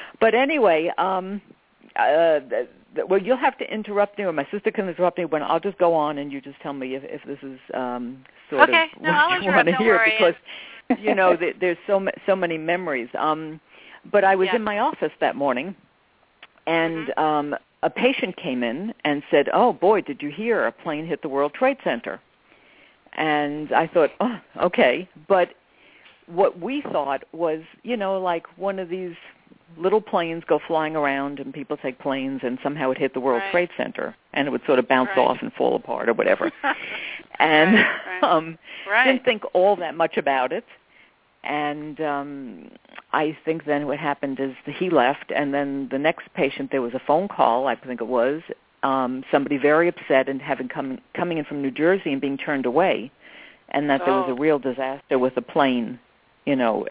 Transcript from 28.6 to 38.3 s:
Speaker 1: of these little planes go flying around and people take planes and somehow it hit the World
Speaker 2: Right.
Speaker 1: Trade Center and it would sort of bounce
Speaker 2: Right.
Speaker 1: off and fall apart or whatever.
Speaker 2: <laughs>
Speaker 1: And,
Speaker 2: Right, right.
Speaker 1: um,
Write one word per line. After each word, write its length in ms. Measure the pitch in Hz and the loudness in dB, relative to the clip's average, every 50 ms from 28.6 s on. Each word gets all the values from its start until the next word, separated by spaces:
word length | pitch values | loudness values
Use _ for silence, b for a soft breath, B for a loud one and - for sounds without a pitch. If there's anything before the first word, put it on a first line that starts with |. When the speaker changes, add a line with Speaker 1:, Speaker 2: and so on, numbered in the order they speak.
| 185 196 196 190 | -6 -6 -4 -4
Speaker 1:
of 80 | 185 165 | -6 -6
these 260 | 180 185 185 175 165 - - - - _ _ _ - _ _ _ 170 160 | -6 -8 -8 -8 -10 -14 -18 -20 -20 _ _ _ -20 _ _ _ -10 -2
little 220 | 170 185 202 214 | 0 2 2 2
planes 420 | 214 - 220 185 170 165 165 170 - | 0 0 -2 0 0 0 -4 -6 -2
go 140 | - - - - - | 0 0 0 0 0
flying 280 | 170 156 156 156 160 | -2 0 0 0 -2
around 440 | 156 147 139 139 139 139 143 143 139 | 0 0 0 0 0 -2 -4 -6 -8
and 120 | 139 139 135 | -10 -12 -10
people 220 | 151 135 - 151 143 | -12 -8 -8 -8 -6
take 200 | - 135 123 - | -6 -8 -8 -6
planes 420 | - 143 135 135 131 135 139 127 - | -4 -4 -4 -4 -4 -4 -6 -4 -4
and 160 | 120 123 131 | -4 -4 -4
somehow 300 | - 139 147 147 131 131 | -4 -4 -4 -2 -2 -2
it 60 | 131 - | 0 0
hit 160 | 147 131 - | -2 -2 -2
the 60 | 135 | -2
World 220 | 123 135 123 117 | 0 0 0 0
Speaker 2:
Right. 100 | 113 196 | 0 0
Speaker 1:
Trade 180 | - 175 180 170 - - | 0 0 -2 -2 -4 -6
Center 380 | - - - - - - - _ _ _ - | -6 -6 -6 -8 -8 -8 -8 _ _ _ -2
and 140 | 147 139 147 | -2 -2 0
it 40 | |
would 120 | 120 123 - | -2 -4 0
sort 120 | - 139 127 | 2 4 4
of 80 | 120 - | 4 4
bounce 220 | 131 127 127 123 | 4 4 4 2
Speaker 2:
Right. 100 | 190 - | 2 2
Speaker 1:
off 220 | 127 131 127 - | 4 2 2 0
and 100 | - 120 - | -4 -8 -4
fall 220 | - 131 127 123 | -2 0 0 0
apart 320 | 117 - - 120 - 117 117 | 0 -2 -4 -6 -4 0 0
or 40 | 117 | 2
whatever. 380 | - - - 95 - - 330 - - - | 2 4 2 2 2 0 -2 -4 -4 -4
Speaker 2:
<laughs> 120 | 277 302 B B B B B B B B B B B - - | -4 -4 B B B B B B B B B B B -2 0
Speaker 1:
And, 360 | - 156 156 151 156 185 226 | 2 4 6 6 6 6 6
Speaker 2:
Right, 220 | - - - - - - - 185 180 | 6 6 4 0 -4 -8 -10 -6 0
right. 20 | - | 2
Speaker 1:
um, 340 | - | 2